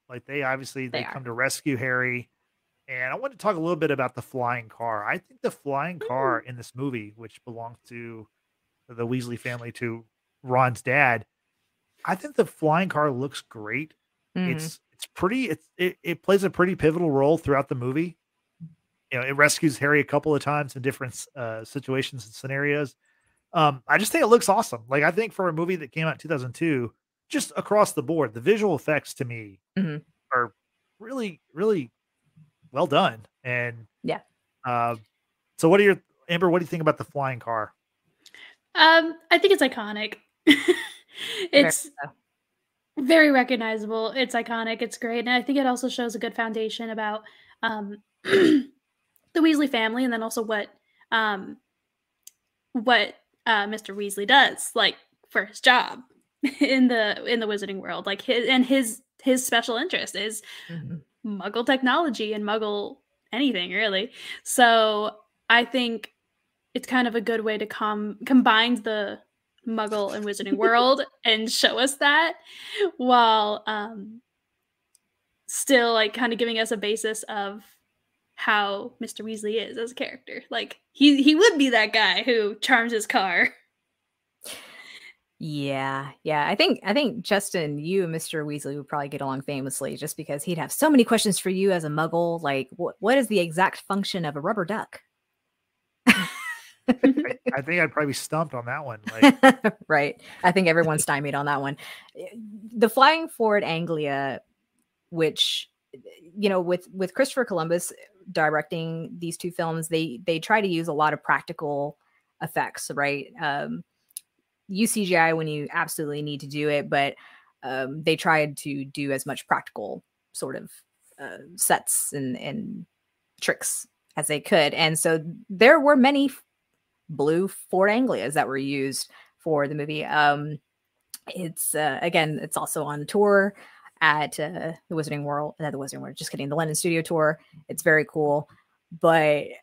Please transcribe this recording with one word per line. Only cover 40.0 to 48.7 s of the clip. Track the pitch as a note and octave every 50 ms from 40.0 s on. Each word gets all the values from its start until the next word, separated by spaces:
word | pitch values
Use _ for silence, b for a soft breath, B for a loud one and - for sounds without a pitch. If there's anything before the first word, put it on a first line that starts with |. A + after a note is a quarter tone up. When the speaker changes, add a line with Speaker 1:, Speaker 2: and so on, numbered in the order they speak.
| G#3+ G#3+ - - _ _
Speaker 2:
<laughs> | _ _ _
Speaker 3:
Very | - C#4+ C#4+ - - F4 - - - - - _ _ _ - - - A#4 A4 G4 E4+ - C#4+ C#4+ E3
Speaker 2:
It's | D#3+ - -
Speaker 3:
so. | D4+ _ - C#3 C#3 - _ _ _ _ _ _ _ _ _ _ _ _ _ _ _ _ -
Speaker 2:
very | C4+ B3+ E4 D#4+ D#4 D4+
recognizable. | C#4 C4 B3 B3+ C4 A3+ A#3 A3 A3 A3 G#3 G#3+ A3 A3+ A3+ A3
It's | - C4+ B3+ B3 B3+
iconic. | A#3+ A#3 A#3 A#3 A3+ A3+ A3 A3+ A3+
It's | A#3+ A3 - -
great. | - A#3 A3+ A#3+
And | A#3 A#3+
I | B3 B3
think | B3 B3+ C#4 C#4+
it | C4+
also | C4 B3 B3 C4 B3+
shows | B3 - B3 A#3 G#3+
a | A3+
good | A3 A#3 A3
foundation | - A#3 A3+ A3 A3+ A3 A3 G#3+ - A#3 A3+
about, | A3 G#3+ A3 G#3+ G#3+ A3 G#3+ b b b b b b b
um, | - A3+ A3 G#3+ G#3 G3+ G#3 G#3 _ _
<clears throat> | _ _ _
the | - G4 G4 F#4 D#4+ D#4 C#4+ B3+ -